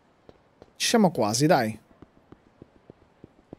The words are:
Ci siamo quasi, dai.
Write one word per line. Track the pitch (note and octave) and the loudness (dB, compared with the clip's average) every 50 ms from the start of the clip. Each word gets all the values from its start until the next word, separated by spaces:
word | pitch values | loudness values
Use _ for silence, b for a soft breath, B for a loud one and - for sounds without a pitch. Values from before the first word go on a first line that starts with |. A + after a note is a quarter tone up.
| _ _ _ _ _ _ - _ _ _ _ _ - _ _ | _ _ _ _ _ _ -20 _ _ _ _ _ -20 _ _
Ci | - - - | -8 -6 -2
siamo | - A#3 G#3+ F3+ | 0 2 2 2
quasi, | - - A#2 G#2 A2 A#2+ C#3+ D#3 | 2 0 -2 -2 0 0 2 2
dai. | E3 C#3+ A#2+ A2 G#2+ - _ _ _ - - _ _ _ _ _ - _ _ _ _ - - _ _ _ _ - - _ _ _ _ _ _ - _ _ _ - - | 2 2 0 -2 -6 -10 _ _ _ -20 -20 _ _ _ _ _ -20 _ _ _ _ -20 -20 _ _ _ _ -20 -20 _ _ _ _ _ _ -20 _ _ _ -20 -20